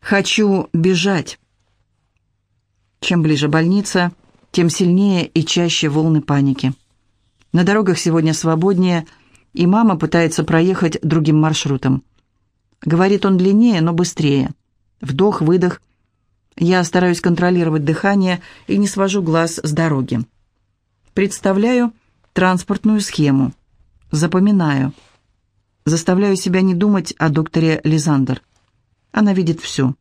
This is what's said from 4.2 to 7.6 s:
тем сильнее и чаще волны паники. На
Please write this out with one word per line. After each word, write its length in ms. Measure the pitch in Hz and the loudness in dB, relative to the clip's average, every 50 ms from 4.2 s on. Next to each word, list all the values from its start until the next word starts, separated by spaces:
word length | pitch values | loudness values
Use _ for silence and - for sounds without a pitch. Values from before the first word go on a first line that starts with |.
| _ _ _ _ _ _ | _ _ _ _ _ _
тем 200 | - - 175 170 | -2 0 0 0
сильнее 560 | - - 190 180 175 185 202 202 190 180 165 | 0 0 0 2 2 2 2 2 2 0 -2
и 180 | - _ 165 156 | -2 _ -4 -2
чаще 460 | 160 - 180 175 170 156 - - 151 | -2 -2 -2 0 0 -2 -2 -2 0
волны 320 | 139 156 156 165 160 151 143 | 0 0 2 2 2 0 0
паники. 500 | - 147 143 139 139 131 135 - 131 127 _ _ _ _ _ _ _ _ _ _ _ _ _ _ _ - | 0 0 0 2 0 0 -2 -4 -4 -4 _ _ _ _ _ _ _ _ _ _ _ _ _ _ _ -2
На 120 | 165 | 0